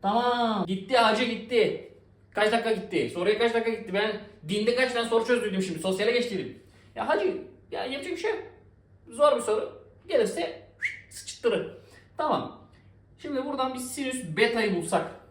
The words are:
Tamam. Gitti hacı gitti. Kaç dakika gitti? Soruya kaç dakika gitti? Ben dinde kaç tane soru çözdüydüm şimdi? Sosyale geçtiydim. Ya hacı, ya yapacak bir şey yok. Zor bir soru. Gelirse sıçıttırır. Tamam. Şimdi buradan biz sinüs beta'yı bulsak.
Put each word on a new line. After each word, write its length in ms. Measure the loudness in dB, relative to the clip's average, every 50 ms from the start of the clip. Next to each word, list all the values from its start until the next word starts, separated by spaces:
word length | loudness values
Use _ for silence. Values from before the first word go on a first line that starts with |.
| 0
Tamam. 640 | 2 2 2 2 2 2 2 2 0 0 0 -2
Gitti 300 | -2 -4 -6 -4 2 4
hacı 280 | 6 6 6 4 4 2
gitti. 680 | 0 -2 -6 -6 0 4 4 4 4 2 -4 -10 -14 -20 -20 _ _ -20 _ _ _
Kaç 220 | -2 2 2 4 4
dakika 200 | 2 2 2 -2
gitti? 380 | -2 -2 -2 0 0 0 0 -2
Soruya 240 | -2 2 2 2 4
kaç 160 | 2 2 2
dakika 160 | 2 0 0
gitti? 240 | -4 -4 -6 -4 -2
Ben 260 | 0 0 0 -2 -6 -10 -14 -20 -18 -8 -4
dinde 260 | -2 0 2 2 4
kaç 180 | 4 2 2 2
tane 160 | -2 -2 2
soru 180 | 2 2 4
çözdüydüm 360 | 4 2 2 2 0 0 -2 -2
şimdi? 160 | -2 -4 -4
Sosyale 340 | -2 -2 0 2 2 2 2
geçtiydim. 460 | 2 0 0 -2 -4 -6 -6 -10 -16 -20 -20 -20 -20 -20 -18 -8
Ya 140 | -6 -2 0
hacı, 340 | 0 2 2 0 -2 -2 -8 -14 -18 -20 -18 _
ya 140 | -8 -6 -6
yapacak 280 | -6 -6 -8 -6 -8 -8
bir 40 |
şey 140 | -4 -2 -2
yok. 120 | -2 -2 -6 -12 -18 -20 -20 -20 _ _ _ _ -20 -20 _ -18
Zor 280 | 0 4 4 6 6
bir 60 | 4 2
soru. 400 | 0 0 0 0 -4 -10 -14 -20 -20 -20 -20 _ 0
Gelirse 600 | 2 2 2 2 2 -2 -4 -4 -6 -10 -16 -20 _ _ -8 -8 -8 -8 -18 _
sıçıttırır. 680 | -18 -18 -14 -14 -16 -2 0 0 0 0 -2 -4 -10 -16 -20 -20 -20 -20 -20 -20 -8
Tamam. 440 | -4 -2 0 0 -2 -2 -6 -12 -16 -20 -20 -20 -20 _ -20 -20 -20 -20 _ -20 _
Şimdi 260 | -10 -6 -4 -4 -4
buradan 300 | -4 -2 -2 -2 -2 -2
biz 160 | -6 -8 -8
sinüs 460 | -8 -6 -4 -4 -4 -6 -6 -6 0
beta'yı 400 | 2 2 2 4 2 0 0 0
bulsak. 340 | -2 -2 0 -2 -2 -2 -2 -10 -16 -20 -20